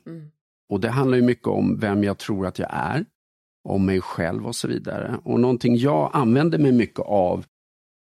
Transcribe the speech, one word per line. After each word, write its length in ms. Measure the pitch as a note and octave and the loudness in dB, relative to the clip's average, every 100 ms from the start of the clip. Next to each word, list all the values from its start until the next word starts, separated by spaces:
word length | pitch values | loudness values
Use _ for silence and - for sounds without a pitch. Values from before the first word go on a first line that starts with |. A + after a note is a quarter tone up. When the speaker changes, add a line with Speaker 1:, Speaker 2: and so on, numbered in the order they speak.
| - | -14
Speaker 1:
Mm. 260 | E3 D3+ _ _ _ - | -16 -18 _ _ _ -6
Speaker 2:
Och 100 | - | -4
det 100 | - | -2
handlar 280 | C3+ C3+ B2 | 0 2 4
ju 60 | |
mycket 240 | B2 A#2+ A2+ | 2 2 -2
om 320 | G2+ G2 F#2 | 0 0 0
vem 240 | G#2 G2+ | 0 0
jag 140 | G2+ G2 | 0 -2
tror 300 | - G2 F#2 | -6 -4 -4
att 120 | F#2+ | -6
jag 100 | F2+ | -6
är, 340 | D2+ D2 C3 A3 _ _ _ _ _ - | -4 -4 -4 -6 _ _ _ _ _ -6
om 160 | G2 G2 | 0 2
mig 160 | F#2+ | 0
själv 460 | - - E2+ A2 A2 | -2 -4 -4 -4 -8
och 80 | A#2 | -6
så 120 | B2 | -6
vidare. 520 | A#2 - G#2 G#2 A#2+ | -6 -6 -8 -6 -8
Och 160 | A#2+ A#2+ | -2 2
någonting 360 | B2 - B2 A#2+ | 2 2 2 2
jag 340 | C#3 D#3 C#3+ | 2 2 0
använder 440 | D3 A2+ C3 E3 D#3 | 2 4 4 4 2
mig 140 | C#3+ | 4
mycket 280 | B2 G2+ - | 4 2 -2
av 460 | - G2+ F2+ F#2 - _ _ _ _ _ _ | -2 2 2 0 -6 _ _ _ _ _ _